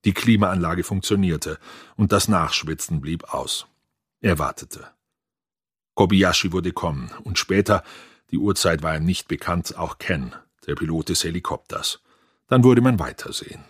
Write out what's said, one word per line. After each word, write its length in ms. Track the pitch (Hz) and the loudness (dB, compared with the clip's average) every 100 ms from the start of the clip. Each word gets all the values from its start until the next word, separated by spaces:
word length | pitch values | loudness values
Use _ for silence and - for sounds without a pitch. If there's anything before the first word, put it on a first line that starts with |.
Die 80 | 104 | 0
Klimaanlage 680 | 95 - 110 101 92 82 87 | 2 4 4 4 2 0 -2
funktionierte, 760 | - 98 - 101 92 78 78 78 - - - | -2 -4 0 0 2 0 -4 -10 -14 -20 -16
und 160 | - 101 | -2 2
das 160 | 101 107 | 2 4
Nachschwitzen 720 | 95 78 - 78 78 - 80 | 2 2 -2 -4 -8 -4 -4
blieb 320 | 71 82 - | -4 -8 -6
aus. 340 | 69 - - - _ _ _ _ _ | -8 -6 -8 -10 _ _ _ _ _
Er 160 | 107 80 | 0 0
wartete. 540 | 69 - - - - _ _ _ _ _ _ _ _ _ _ | -2 -6 -16 -18 -20 _ _ _ _ _ _ _ _ _ _
Kobayashi 560 | - 95 95 95 - 90 | 0 4 6 4 2 0
würde 200 | 90 87 | -2 -4
kommen, 400 | - 87 69 62 - | -4 -6 -6 -10 -14
und 160 | - 92 | -6 -6
später, 440 | - 98 101 98 - - - _ _ | 0 2 4 0 0 -20 -20 _ _
die 60 | 87 | -2
Uhrzeit 460 | 101 92 90 82 | 0 0 0 0
war 120 | 78 | -2
ihm 100 | 78 | -2
nicht 220 | 80 92 - | 0 -2 -4
bekannt, 500 | 78 - 87 - - | -8 -4 -4 -4 -8
auch 200 | 82 - | -10 -8
Ken, 380 | - 82 64 - _ _ - | -4 -4 -4 -12 _ _ -10
der 80 | |
Pilot 340 | 73 78 80 78 | -6 -4 -4 -2
des 140 | 87 | -4
Helikopters. 760 | 82 85 - - _ - - - _ _ _ _ _ | -2 -6 -6 -8 _ -8 -8 -8 _ _ _ _ _
Dann 160 | 127 | 6
würde 180 | 123 123 | 8 8
man 180 | 127 107 | 4 2
weitersehen. 640 | - - - - - - | -4 -8 -10 -10 -12 -18